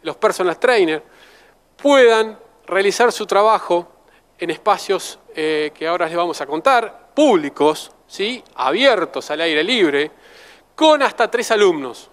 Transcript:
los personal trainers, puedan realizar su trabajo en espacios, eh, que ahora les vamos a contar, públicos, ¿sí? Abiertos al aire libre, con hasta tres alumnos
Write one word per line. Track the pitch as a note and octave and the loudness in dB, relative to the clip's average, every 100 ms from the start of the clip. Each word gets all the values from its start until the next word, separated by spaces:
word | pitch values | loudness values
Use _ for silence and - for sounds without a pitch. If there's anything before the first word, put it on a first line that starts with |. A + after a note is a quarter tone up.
los | - | -12
personal | - A3 - F#3 D#3+ | -2 -2 0 -2 0
trainers, | - A#3 E3+ D#3 - _ - _ _ _ _ _ | 2 2 2 -2 -8 _ -20 _ _ _ _ _
puedan | C#4+ C#4 A#3+ A3 A3 G#3+ - _ - | 2 6 6 4 0 -8 -20 _ -6
realizar | F#3 G3+ - A#3+ | 0 0 2 0
su | - G#3 | 0 -2
trabajo | G3 G#3+ G#3 - F3 F3 _ _ _ _ _ | 2 2 2 0 -2 -4 _ _ _ _ _
en | E3+ | -8
espacios, | D#3 G#3+ F#3+ - F#3 - - _ | -4 -2 -2 -2 -4 -6 -18 _
eh, | - D#3 D#3 D3+ | -6 -4 -2 -4
que | - D#3+ | -6 -6
ahora | F3 E3 | -4 -4
les | |
vamos | E3+ F3 D#3 | -4 -4 -6
a | C#3+ | -8
contar, | D#3 C#4 B3 A3 - _ | -2 2 2 0 -14 _
públicos, | - D4 F#3 C#3+ - C#3+ D3+ - _ _ | 0 2 2 0 0 0 0 -10 _ _
¿sí? | - G3+ B3 _ | -8 -6 -6 _
Abiertos | - B2+ F#3 C4+ G#3+ E3 C3+ - | -6 -4 2 2 2 -2 -8 -10
al | D3+ | -6
aire | E3 D3+ | -2 -2
libre, | F3+ B3+ E3 C#3+ D3+ _ - - - - _ | -2 0 0 0 -4 _ -20 -20 -20 -20 _
con | - D#4 D4+ | 0 2 4
hasta | B3+ - A3 | 0 -2 -4
tres | A#3+ A3+ | -2 -2
alumnos | A3 G3+ D#3 C3 A2 - | 2 2 0 -8 -14 -20